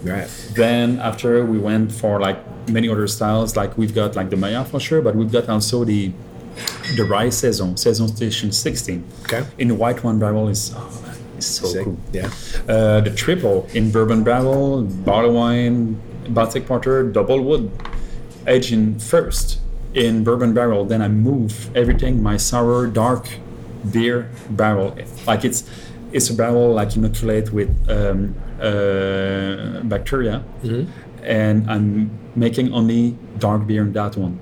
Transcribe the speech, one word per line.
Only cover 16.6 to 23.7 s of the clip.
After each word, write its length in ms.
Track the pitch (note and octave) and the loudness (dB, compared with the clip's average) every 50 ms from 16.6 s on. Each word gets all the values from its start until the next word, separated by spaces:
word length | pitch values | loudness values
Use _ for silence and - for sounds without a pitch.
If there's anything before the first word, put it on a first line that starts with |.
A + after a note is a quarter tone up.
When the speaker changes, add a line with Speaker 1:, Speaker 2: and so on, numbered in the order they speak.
| B2+ | -2
Speaker 2:
porter, 360 | - C3 A#2+ - C3 C3 C3 C3 | -2 -2 0 2 2 2 2 2
double 380 | A#2 F#2+ - B2 - C3 C3+ B2+ | 2 2 2 2 4 2 2 4
wood, 280 | C3+ D#3 D3+ A2 - - - - - - - - - - - - - - - - | 2 2 2 2 -2 -6 -8 -8 -6 -4 -4 -4 -4 -6 -10 -10 -12 -14 -8 0
aged 260 | - B2+ B2+ B2+ B2 A#2 | 4 4 4 4 2 2
in 260 | A2 G#2+ G#2+ G#2+ G#2+ | 4 4 2 2 -2
first 640 | - - - E3+ - - - - - - - - - - - - - - - | -2 2 2 2 2 2 0 0 0 0 0 -2 -2 -4 -6 -6 -8 -4 0
in 300 | C3+ A#2 A#2 A2 A2+ G#2+ | 2 2 4 4 2 4
bourbon 280 | A2+ A#2+ A#2+ B2+ A#2 A2 | 2 2 4 4 4 4
barrel. 300 | A#2 A#2+ A#2 A2 G2+ G2+ | 4 4 4 2 2 2
Then 160 | G2 A#2 A2+ A2 | 2 2 2 2
I 60 | G#2 | 2
move 680 | G#2+ G#2+ A2 B2+ C#3+ C3+ A2+ G#2 G#2 - - - - | 4 4 4 4 4 2 0 -2 -2 -6 -10 -4 2
everything, 460 | - B2 A#2 - - C3+ B2+ B2+ A#2+ G#2+ | 2 4 4 4 4 4 2 2 2 2
my 140 | G#2 G#2 G#2 | 2 2 0
sour 480 | - - - A#2+ A#2+ A#2 A#2+ B2 B2 | 0 0 0 2 2 4 2 2 2
dark 400 | A#2 G2+ A2 A2 B2 B2+ A2+ - - - - - - - - - - | 0 2 2 2 2 2 0 -4 -10 -14 -14 -14 -14 -14 -14 -14 -14